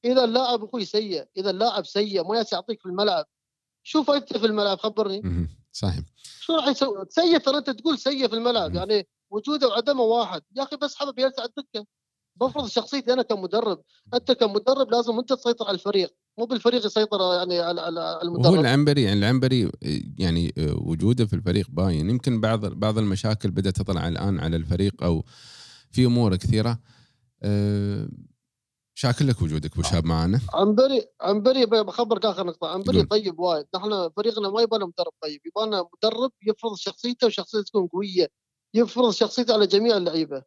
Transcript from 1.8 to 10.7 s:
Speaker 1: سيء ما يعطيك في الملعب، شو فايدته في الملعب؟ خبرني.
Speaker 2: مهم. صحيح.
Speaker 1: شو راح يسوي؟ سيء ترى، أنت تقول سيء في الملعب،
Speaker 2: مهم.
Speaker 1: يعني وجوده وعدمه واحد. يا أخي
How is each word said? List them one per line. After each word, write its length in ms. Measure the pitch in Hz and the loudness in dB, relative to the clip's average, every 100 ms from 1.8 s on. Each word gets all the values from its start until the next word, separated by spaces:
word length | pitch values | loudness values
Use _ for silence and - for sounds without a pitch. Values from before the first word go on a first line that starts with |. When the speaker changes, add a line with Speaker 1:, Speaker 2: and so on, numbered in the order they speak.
| 170 | -4
Speaker 1:
سيء 380 | 202 208 190 | -2 -2 -2
ما 200 | 170 226 214 | -2 -2 -2
يعطيك 280 | 196 - 214 | -6 -6 -10
في 60 | 190 | -8
الملعب، 380 | 180 208 175 151 _ _ _ _ _ | -2 0 0 -4 _ _ _ _ _
شو 200 | - 311 | -4 -2
فايدته 360 | 285 285 277 233 | 2 0 0 -2
في 80 | 220 | 0
الملعب؟ 320 | 214 202 190 | 2 0 0
خبرني. 420 | 220 214 208 196 | -4 -2 -4 -4
Speaker 2:
مهم. 280 | 214 87 82 - _ | -4 -4 -4 -8 _
صحيح. 320 | - 101 85 80 _ - - | -6 -4 -4 -10 _ -20 -16
Speaker 1:
شو 160 | - 330 | -2 0
راح 120 | 277 | 0
يسوي؟ 360 | 269 269 202 190 | 0 -2 -2 -4
سيء 300 | - 339 330 | 0 4 4
ترى، 200 | - 285 | 2 0
أنت 120 | 285 | -2
تقول 280 | 214 330 285 | -4 -2 -2
سيء 300 | 262 277 247 | -2 -2 -2
في 60 | |
الملعب، 360 | 226 240 233 165 | 0 0 0 -2
Speaker 2:
مهم. 60 | 175 | -4
Speaker 1:
يعني 320 | 190 214 175 _ _ | 0 -2 -2 _ _
وجوده 380 | 208 233 302 254 | -8 -4 0 2
وعدمه 340 | 214 233 277 | 2 0 2
واحد. 400 | 226 233 202 170 _ 233 | 2 2 0 -6 _ -8
يا 60 | |
أخي 140 | 269 | -8